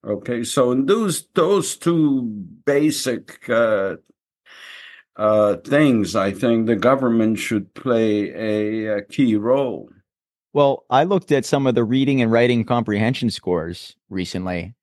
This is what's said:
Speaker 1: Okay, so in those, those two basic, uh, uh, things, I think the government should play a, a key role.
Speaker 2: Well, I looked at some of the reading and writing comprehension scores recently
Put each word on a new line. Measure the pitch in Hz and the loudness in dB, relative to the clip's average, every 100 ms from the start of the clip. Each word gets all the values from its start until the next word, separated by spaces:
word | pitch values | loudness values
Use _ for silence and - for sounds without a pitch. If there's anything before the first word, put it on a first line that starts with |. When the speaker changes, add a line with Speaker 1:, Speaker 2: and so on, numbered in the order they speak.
| 110 | -6
Speaker 1:
Okay, | 104 - 120 | -8 -4 -6
so | 117 - 123 | -4 0 2
in | 127 139 | 2 0
those, | 214 214 147 - | 0 0 -4 -4
those | - 165 202 - - | -2 2 0 -2 -4
two | 170 170 151 135 117 104 90 - - | -2 2 2 0 -2 -8 -14 -6 0
basic, | 143 151 147 135 117 - - - | 2 2 -2 -4 -6 -10 -20 -2
uh, | 117 117 104 95 80 _ _ _ _ _ - - - - - _ - | 0 2 2 -2 -6 _ _ _ _ _ -20 -20 -20 -20 -20 _ -2
uh, | 107 107 104 98 | 2 4 4 0
things, | - 143 151 117 95 104 | 0 2 4 2 0 0
I | 98 | -2
think | 95 127 117 113 | -2 0 0 2
the | 110 | 2
government | 120 135 127 113 110 107 | 2 2 2 2 0 -2
should | - 110 - | -2 -4 -4
play | - 131 117 113 104 101 | -10 -2 0 2 0 -2
a, | 87 110 107 107 110 107 104 | -6 -4 -2 -2 -4 -4 -6
a | |
key | 101 - 127 107 | -6 -2 2 2
role. | 110 135 131 90 - _ _ _ _ _ _ | 2 0 0 -6 -14 _ _ _ _ _ _
Speaker 2:
Well, | 147 139 135 _ | 2 2 2 _
I | 127 165 | 2 2
looked | 196 - | 0 0
at | 139 | -2
some | - 143 135 | 0 0 2
of | |
the | 123 | 0
reading | 113 131 135 135 | 0 0 0 0
and | 113 | 2
writing | 117 123 120 107 | 4 4 2 0
comprehension | 120 117 101 110 120 117 | -2 0 0 0 0 -4
scores | - - 90 82 87 - _ _ | -4 -4 -4 -4 -12 -16 _ _
recently | 95 90 92 92 90 90 120 | -8 -6 -6 -6 -6 -8 -16